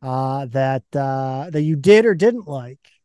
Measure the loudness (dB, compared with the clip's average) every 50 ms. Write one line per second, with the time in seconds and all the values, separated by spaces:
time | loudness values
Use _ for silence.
0 | -8 -6 -4 -2 -2 -2 -4 -6 -6 -4 -2 -2 0 0 0 -4 -6 _ -4 -4
1 | -2 -2 -2 -4 -4 -4 -6 -8 -8 -4 -2 -2 0 0 0 0 4 6 6 6
2 | 6 4 2 4 2 2 2 0 -6 -10 -10 -10 -10 -12 -16 _ _ _ _ _
3 | _